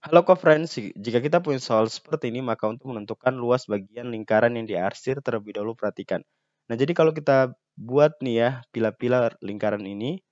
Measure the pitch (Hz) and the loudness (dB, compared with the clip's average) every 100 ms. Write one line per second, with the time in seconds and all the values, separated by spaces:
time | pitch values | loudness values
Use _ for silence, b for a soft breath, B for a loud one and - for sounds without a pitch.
0 | - 170 175 180 - 156 160 - 104 - | 6 6 6 4 6 4 4 -6 -10 -10
1 | 104 120 139 175 175 131 - 113 110 - | -2 -2 2 0 0 -6 0 0 0 -2
2 | _ 151 123 117 127 110 107 117 135 117 | _ -6 -6 -6 -6 -4 -4 -6 -10 -12
3 | 104 110 131 131 120 127 - 104 98 110 | -10 -4 -4 -2 0 0 0 -6 -6 -14
4 | 123 117 107 107 117 120 113 92 95 - | -10 -10 0 2 2 0 -6 -4 -4 -4
5 | - 135 135 117 104 104 104 117 107 - | -8 -6 -4 -6 -6 -8 -6 -4 -6 -6
6 | 98 87 - _ _ _ _ 117 139 170 | -6 -6 -8 _ _ _ _ -2 -2 2
7 | 160 156 147 135 131 - _ - 107 131 | 2 2 2 4 2 -2 _ -18 -2 4
8 | 151 151 131 113 117 131 120 - 110 107 | 4 2 -2 2 0 -2 -10 -2 -2 -2
9 | 123 123 117 - 95 101 107 104 98 101 | 0 2 2 -2 -12 -4 -2 -2 -6 -8
10 | 117 185 _ | -6 -8 _